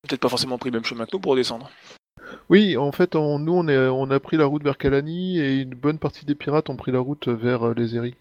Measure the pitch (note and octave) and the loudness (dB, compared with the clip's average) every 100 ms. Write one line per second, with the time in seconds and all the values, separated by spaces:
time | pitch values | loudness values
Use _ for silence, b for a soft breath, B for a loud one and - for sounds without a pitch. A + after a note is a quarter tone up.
0 | - C3+ C3 B2 C3 B2 C3 A#2 A2+ A#2 | -6 -2 -2 -2 -4 -4 -4 -4 -6 -8
1 | A2+ G3 C#3+ C3 A#2+ A#2 C#3 - - - | -6 -4 0 2 2 -4 -14 -20 -20 -20
2 | _ - B B _ F#3 G#3 B2+ C#3+ - | _ -20 B B _ 6 6 2 -2 0
3 | F3+ D#3+ D3+ D3 D#3 F3+ E3 C3+ C3 C3 | 0 2 0 0 0 0 2 2 2 0
4 | C3+ C#3 - D#3+ C#3+ D3 D3 C#3 C#3+ C#3 | 0 -2 0 2 2 2 -2 0 2 0
5 | D3+ E3+ F#3 F3+ C#3 C3+ C3 B2 C#3+ D#3 | 0 -6 -2 0 0 0 -2 -2 -2 -2
6 | D3 - C#3+ D3 - D3+ D#3 C3 - B2+ | -4 -6 -6 -4 0 0 0 -6 -2 -2
7 | B2+ D3 - A#2 A#2+ B2 A#2 A#2 A#2 A#2 | -2 -4 -2 0 0 2 0 0 -2 -2
8 | A#2+ B2 | -6 -10